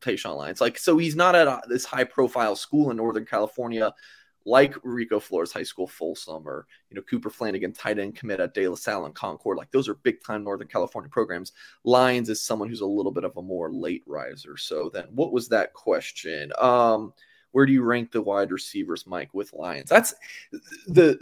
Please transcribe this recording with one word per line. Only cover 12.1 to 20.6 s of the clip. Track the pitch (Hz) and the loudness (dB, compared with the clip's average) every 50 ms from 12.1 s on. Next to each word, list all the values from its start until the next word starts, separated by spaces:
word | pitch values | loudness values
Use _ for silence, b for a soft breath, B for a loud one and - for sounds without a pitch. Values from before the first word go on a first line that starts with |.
| 123 123 117 113 | 4 0 -2 -2
is | 107 107 | -4 -4
someone | - - 117 107 101 113 | -4 -4 -4 -4 -4 -6
who's | 117 110 | -6 -6
a | 101 | -4
little | 98 101 104 95 98 | -2 0 0 -2 -2
bit | 90 85 87 | -2 -4 -6
of | 90 - 87 | -6 -8 -8
a | |
more | 90 95 92 87 85 78 | -10 -8 -6 -6 -6 -6
late | 69 - 80 85 92 - _ | -6 -6 -6 -6 -6 -6 _
riser. | - 71 73 64 64 71 71 71 76 73 - | -10 -10 -10 -10 -12 -14 -16 -18 -18 -14 -12
So | - - 82 76 73 80 | -10 -6 -4 -4 -4 -4
then | - 95 87 - | -6 -10 -12 -6
what | 104 127 160 - | -2 -2 -2 0
was | 120 123 113 - | 0 -2 0 2
that | 117 107 - - | 2 2 0 0
question? | - - - 110 82 76 - - - - - 82 78 73 73 71 - - | -6 -6 -2 0 0 0 -2 -6 -12 -12 -10 -8 -8 -8 -8 -6 -2 2
Um, | 120 127 123 123 120 117 110 107 110 101 - b b b b b b b | 4 4 6 6 4 4 2 0 -2 -6 -16 b b b b b b b
where | - 131 139 | 4 4 6
do | 135 | 6
you | 135 131 123 | 6 6 4
rank | 117 120 120 117 117 | 4 2 2 0 -2
the | - 113 | -2 -2
wide | 101 101 101 101 98 92 | 0 0 2 2 2 0
receivers, | 90 95 - - - 101 - - 85 - - | -2 -6 -6 -8 -8 -6 -6 -6 -6 -8 -8
Mike, | 92 90 85 71 - | -10 -10 -10 -10 -8
with | - 95 101 - - | -8 -8 -8 -10 -10
Lions? | - 80 90 78 69 67 - | -10 -10 -8 -8 -8 0 4
That's | 170 226 233 - - - B B B B B B B - | 4 6 4 4 -4 -10 B B B B B B B -16